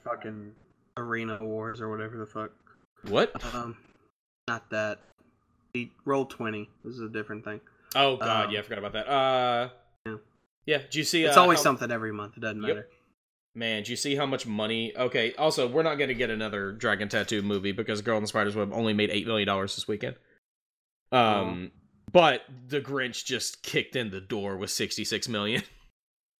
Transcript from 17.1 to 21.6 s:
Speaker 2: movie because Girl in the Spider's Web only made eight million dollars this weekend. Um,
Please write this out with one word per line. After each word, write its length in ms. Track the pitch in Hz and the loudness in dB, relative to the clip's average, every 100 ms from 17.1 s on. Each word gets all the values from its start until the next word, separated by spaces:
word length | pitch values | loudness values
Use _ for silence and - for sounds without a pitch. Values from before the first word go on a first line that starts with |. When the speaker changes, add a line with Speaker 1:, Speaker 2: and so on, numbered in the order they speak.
| 113 101 107 | -2 0 0
Speaker 2:
movie 300 | 101 101 101 | 0 0 0
because 280 | 98 110 104 | -2 -4 -2
Girl 140 | 107 110 | 0 0
in 60 | |
the 60 | 104 | 0
Spider's 280 | 110 101 107 | 0 0 0
Web 160 | 101 | -2
only 200 | 117 113 | 0 0
made 160 | 107 104 | 2 2
eight 160 | 101 101 | 2 0
million 200 | 110 101 | 0 2
dollars 280 | 98 101 - | 0 -2 -4
this 100 | - | -4
weekend. 280 | 104 127 127 _ _ _ _ _ _ _ _ _ | -4 -4 -8 _ _ _ _ _ _ _ _ _
Um, 580 | 127 113 104 92 90 | 6 6 4 2 -4